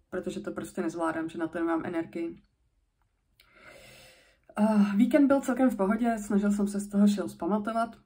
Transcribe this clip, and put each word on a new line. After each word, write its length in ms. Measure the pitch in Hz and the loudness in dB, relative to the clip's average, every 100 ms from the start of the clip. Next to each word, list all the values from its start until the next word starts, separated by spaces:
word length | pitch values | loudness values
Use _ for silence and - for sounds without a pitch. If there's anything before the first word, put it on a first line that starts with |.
| _ | _
protože 300 | 180 185 170 | -10 -8 -10
to 120 | - | -10
prostě 300 | - - - | -10 -10 -8
nezvládám, 460 | 170 170 165 160 160 | -6 -4 -4 -4 -8
že 100 | 165 | -8
na 100 | 165 | -8
to 100 | 175 | -4
nemám 240 | 165 160 | -4 -4
energii. 580 | 190 170 165 170 170 170 _ _ _ _ _ _ _ _ _ _ _ _ - - - - - _ _ _ _ - | -4 -6 -8 -8 -10 -10 _ _ _ _ _ _ _ _ _ _ _ _ -20 -20 -20 -20 -20 _ _ _ _ 0
Eh, 360 | 214 214 202 202 | 4 4 4 4
víkend 300 | 247 302 277 | 4 6 4
byl 140 | 277 | 4
celkem 300 | 269 247 262 | 0 2 2
v 60 | 202 | 2
pohodě, 420 | 190 226 240 226 | 0 0 0 -2
snažil 340 | 208 202 208 | 0 0 2
jsem 160 | 202 202 | 0 0
se 120 | 202 | -4
z 80 | 202 | -2
toho 180 | 202 208 | 4 4
všeho 220 | 202 170 | 4 -2
zpamatovat. 680 | - 170 214 214 226 233 - | -6 -2 -2 -2 -4 -4 -8